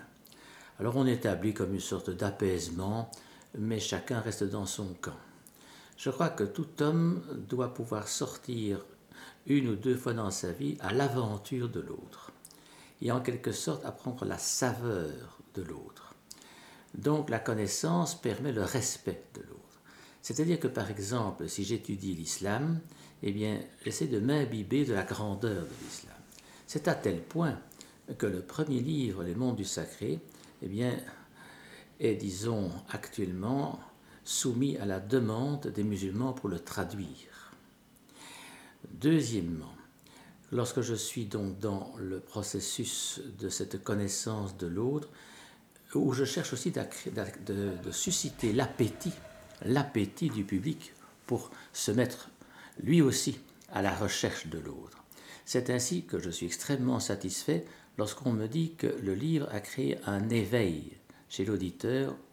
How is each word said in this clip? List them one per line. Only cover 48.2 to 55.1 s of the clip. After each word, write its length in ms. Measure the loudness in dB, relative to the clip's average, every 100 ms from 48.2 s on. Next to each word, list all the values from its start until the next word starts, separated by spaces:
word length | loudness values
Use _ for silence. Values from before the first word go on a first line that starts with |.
| 0 0 4
l'appétit, 580 | 4 2 4 2 2 -4 -6 -10 -18 -18 -6 4
l'appétit 640 | 4 4 2 2 2 0
du 140 | 0
public 500 | 0 0 0 -2 -8 -18 -20 -18 -2
pour 240 | -2 -2 -12 -12
se 160 | -2 2
mettre 400 | 4 4 0 -14 -20 -20 -20 -14 -4
lui 200 | 6 8
aussi 360 | 8 6 0 -2 -10 -20 -4
à 120 | 2
la 120 | 2
recherche 520 | 4 2 2 2 0 -4
de 120 | -6
l'autre. 460 | -6 -10 -14 -18 -20